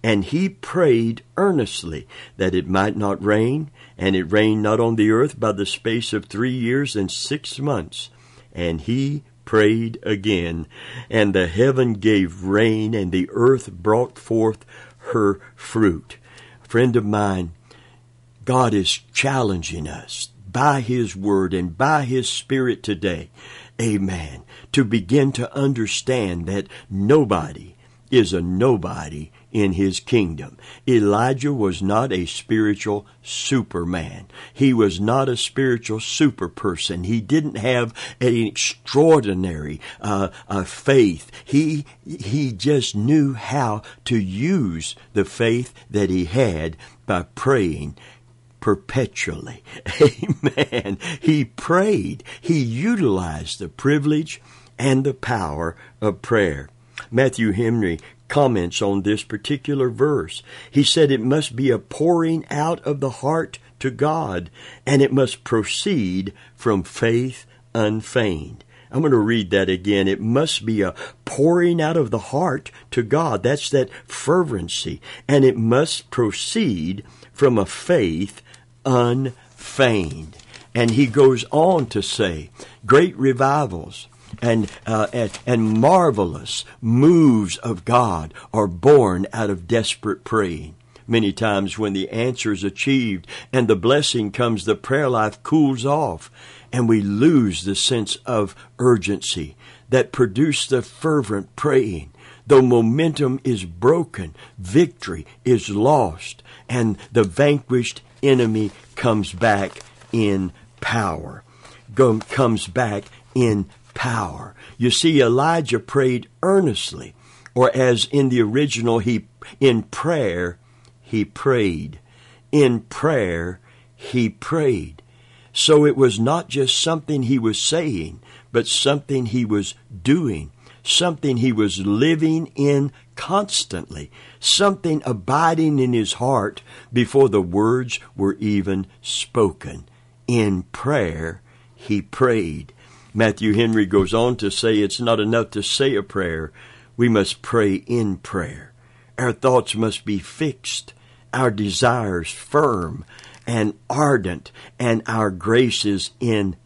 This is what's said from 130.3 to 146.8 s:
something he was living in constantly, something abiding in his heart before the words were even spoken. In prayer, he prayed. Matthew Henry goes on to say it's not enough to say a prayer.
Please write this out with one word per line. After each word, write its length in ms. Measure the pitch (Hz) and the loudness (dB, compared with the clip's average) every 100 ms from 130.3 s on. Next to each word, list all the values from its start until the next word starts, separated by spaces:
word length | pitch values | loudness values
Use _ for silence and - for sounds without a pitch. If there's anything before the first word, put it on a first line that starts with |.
| 85 73 _ - - | -4 -10 _ -20 -18
something 540 | - - 180 156 147 123 | -2 0 0 -2 -2 2
he 120 | 127 | 2
was 340 | 110 107 92 | 2 0 0
living 680 | 95 104 147 165 160 160 165 | -2 2 2 2 2 0 -4
in 380 | - 143 143 143 - _ - | -2 2 2 0 -6 _ -16
constantly, 960 | - 196 202 - - 92 - 82 73 - - - | -2 -2 0 -4 -6 -8 -10 -14 -16 -18 -20 -8
something 640 | - - 202 196 170 156 | 0 4 2 2 -2 -2
abiding 760 | 143 113 92 139 165 160 160 147 | -2 -6 -2 2 2 2 2 4
in 120 | 127 | 2
his 220 | 120 104 | 2 0
heart 480 | - 123 135 104 - - - - | -2 0 0 0 -6 -20 -20 -4
before 360 | 117 117 139 135 | 0 2 4 6
the 140 | 101 | 4
words 560 | 90 92 107 127 123 - - | 2 2 2 2 -2 -8 -10
were 200 | - 98 | -2 -2
even 520 | - 107 104 95 95 95 _ | 0 0 0 0 -2 -4 _
spoken. 880 | - - - - 104 - - - - _ _ _ - | -10 -8 -6 0 0 0 -14 -16 -18 _ _ _ -2
In 340 | 120 107 95 87 | 0 2 0 -4
prayer, 720 | - 135 147 92 78 82 82 _ _ _ | -8 -2 -2 -2 -4 -8 -10 _ _ _
he 260 | _ - 107 | _ -4 -4
prayed. 720 | - - 131 113 85 73 - - - - - | -4 0 2 2 -2 -6 -12 -20 -20 -20 -12
Matthew 400 | 104 110 104 110 | 0 2 2 0
Henry 320 | 107 117 113 101 | 2 2 2 4
goes 260 | 98 92 | 2 2
on 240 | 113 120 123 | 2 0 0
to 140 | 101 | -4
say 280 | - 113 110 | -2 0 2
it's 220 | 101 - | 0 -2
not 200 | 120 113 | 0 0
enough 300 | 107 113 107 | 2 0 0
to 120 | 104 | -4
say 320 | - - 135 | -4 0 0
a 80 | 113 | 0
prayer. 500 | 95 98 90 80 78 - - - | -4 -4 -4 -4 -8 -14 -20 -20